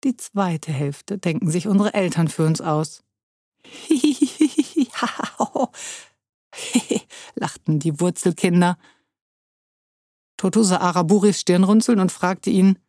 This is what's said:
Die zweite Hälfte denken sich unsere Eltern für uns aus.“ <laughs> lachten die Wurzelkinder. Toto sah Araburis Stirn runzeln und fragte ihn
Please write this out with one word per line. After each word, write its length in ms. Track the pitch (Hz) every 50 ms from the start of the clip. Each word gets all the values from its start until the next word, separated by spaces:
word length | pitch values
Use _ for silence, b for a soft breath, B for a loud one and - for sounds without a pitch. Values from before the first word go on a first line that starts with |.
| -
Die 120 | 269 240
zweite 560 | - - - _ 202 196 180 165 156 - -
Hälfte 460 | 151 131 147 139 143 - - - 196
denken 320 | 190 - 175 160 131 - 160
sich 180 | 160 180 -
unsere 260 | 214 196 196 208 208 -
Eltern 340 | 208 190 175 - 170 170
für 180 | 156 - - 160
uns 160 | 156 160 -
aus.“ 420 | - 160 151 151 156 - - - _ _ _ _ _ _ _ _ _ _ _ _ _
<laughs> 260 | - - - - - 330 262 - 302 262 - 302 254 - - 311 285 - - 277 - - 330 269 - - - - 233 - - - - - - 226 - _ - 262 - B B B B B B B B B B _ _ _ _ _ _ - - - - - 247 - - - - - B B B B B B
lachten 440 | - - 135 - - _ - 156 151
die 200 | 147 165 151 147
Wurzelkinder. 800 | 170 180 175 - - 185 165 - - 185 175 180 175 175 180 _ b b b b b b _ _ _ _ _ _ _ _ _ _ _ _ _ _ _ _ _ _ _ _ _ _ _ _ _
Toto 260 | - - 185 - 214 226
sah 140 | 185 185
Araburis 640 | - - 180 180 180 170 156 208 208 185 208 196 -
Stirn 220 | - - 180 175 190
runzeln 360 | 185 208 220 220 - 240 202
und 120 | - 180
fragte 380 | - - - 180 190 - - 196
ihn 300 | - 190 185 196 190 _ _